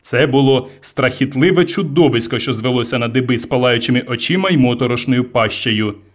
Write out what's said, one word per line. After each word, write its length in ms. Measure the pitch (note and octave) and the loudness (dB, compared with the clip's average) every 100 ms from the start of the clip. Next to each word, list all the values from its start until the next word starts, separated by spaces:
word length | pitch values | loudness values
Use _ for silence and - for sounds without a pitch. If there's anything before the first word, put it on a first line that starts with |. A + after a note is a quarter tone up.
Це 240 | - B2 D3 | -2 0 2
було 420 | C3+ C3+ C3 B2 - | 4 4 2 -2 -18
страхітливе 840 | - - B2+ - C3+ C3 E3 F3+ E3+ | -12 -2 -2 0 -4 2 2 4 0
чудовисько, 720 | - E3 C#3+ D3+ A#2 A2+ A#2+ | -2 -2 2 2 2 -2 -4
що 140 | C#3 | -4
звелося 440 | A2+ B2 B2 A#2 B2 | -4 -2 -2 -2 -4
на 100 | A#2 | -2
диби 300 | B2+ B2+ A#2+ | -2 0 -2
з 80 | - | -2
палаючими 580 | B2+ B2 A#2+ A#2+ B2 B2 | 0 2 0 0 -2 -2
очима 420 | A#2 - F3+ F#3+ | -6 -2 0 2
й 80 | D#3+ | 2
моторошною 680 | B2 A#2+ B2 B2 - B2+ | 2 2 -2 -2 0 -2
пащею. 720 | B2+ B2 A2 - A#2+ G#2+ G#2+ G2+ _ | 0 0 0 -2 -2 -2 -2 -6 _